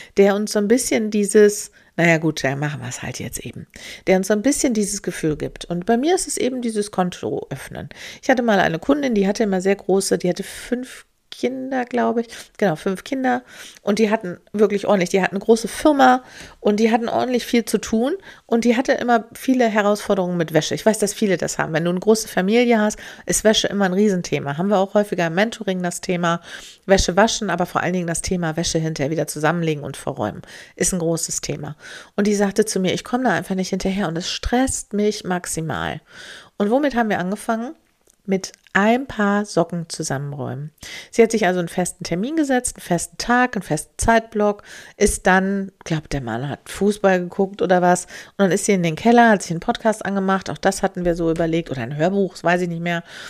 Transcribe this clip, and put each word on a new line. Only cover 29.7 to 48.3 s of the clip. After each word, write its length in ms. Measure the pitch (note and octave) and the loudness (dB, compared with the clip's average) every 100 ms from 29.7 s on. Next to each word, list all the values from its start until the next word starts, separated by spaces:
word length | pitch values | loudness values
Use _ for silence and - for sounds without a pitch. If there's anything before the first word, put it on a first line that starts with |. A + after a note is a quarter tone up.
| D3 | -4
und 120 | - - | -6 -10
verräumen. 460 | - - G#2+ - - - - - | -8 -4 -4 -6 -14 -20 -16 -4
Ist 180 | F3+ | -2
ein 60 | F3+ | 0
großes 400 | E3 E3 - - | -2 -2 -4 -8
Thema. 380 | - D3 D3+ D#3 - - - - | -6 -8 -8 -12 -16 -20 -12 -2
Und 100 | G#3 | 0
die 80 | G3+ | 2
sagte 300 | G3+ F#3+ G#3+ | 0 2 0
zu 160 | F#3+ | 0
mir, 120 | F#3 | -2
"Ich 120 | F3 - | -2 -4
komme 200 | B3 B3+ | -2 0
da 80 | |
einfach 220 | E3 F3 F#3+ | -2 -4 -4
nicht 140 | F#3 | -4
hinterher 400 | F#3+ F#3+ F#3+ E3+ | -4 -4 -2 -4
und 80 | E3 | -4
es 120 | F#3 | -6
stresst 640 | - - B3 C4 - - | -6 -2 0 0 -4 -6
mich 300 | G3+ G#3 G#3 | -2 -2 -2
maximal." 800 | - F3+ - - D#3+ G2 E2 - _ - - - - - | -4 -6 -6 -8 -6 -4 -4 -6 _ -20 -20 -20 -16 -4
Und 120 | G3+ | 0
womit 240 | B3 D4 A#3+ | 2 0 0
haben 140 | A3 | 0
wir 100 | F#3+ | 0
angefangen? 560 | F3+ G#3 - A3+ A#3+ D#4+ _ _ _ _ - | -2 -6 -4 -6 -6 -12 _ _ _ _ -4
Mit 260 | F#3+ F#3+ - _ | -2 -4 -18 _
ein 340 | F#3+ G#3 B3 C4+ | 2 4 2 0
paar 380 | - G3+ G3+ G#3 | -2 0 0 0
Socken 440 | - E3+ F3 E3 | -2 -2 -2 -8
zusammenräumen. 800 | - D#3 C3+ C#3+ C#3 B2 B2+ D3+ _ - - - | -8 -6 -6 -6 -8 -8 -8 -10 _ -18 -18 -6
Sie 140 | - | 2
hat 80 | A3+ | 4
sich 160 | A3+ F#3 | 4 2
also 100 | F3+ | 0
einen 100 | E3+ | -2
festen 360 | - F3+ - | -2 -4 -4
Termin 320 | F3 E3+ A#3 D#4+ | -6 -4 -2 0
gesetzt, 400 | C#4+ B3+ B3 - | 2 2 0 -6
einen 60 | |
festen 340 | - E3+ - - | -2 -2 -2 -8
Tag, 380 | - B3 B3 G#3+ | 0 2 2 -2
einen 80 | |
festen 300 | - D#3 - - | -4 -4 -6 -4
Zeitblock, 640 | - A3+ A3+ G#3+ G#3 G3+ - - - - | 2 2 2 -2 0 0 -8 -20 -14 0
ist 300 | G#3 - - | 0 2 4
dann, 460 | F#3 F#3+ G3 G3 - | 4 2 -2 -6 -10
glaub, 240 | - D#3 - | -6 -6 -4
der 120 | C#3+ | -6
Mann 260 | A#2+ A2+ C#3+ | -4 -6 -6
hat 220 | B2 - | -8 -10
Fußball 500 | - G3+ G#3 G3 F3+ | -2 0 2 4 2
geguckt 440 | F3 - F#3+ G3+ | 0 -2 -2 0
oder 180 | F3+ F3+ | 2 4
was, 240 | F3+ F3+ - | 6 2 0
und 320 | - - | -16 -12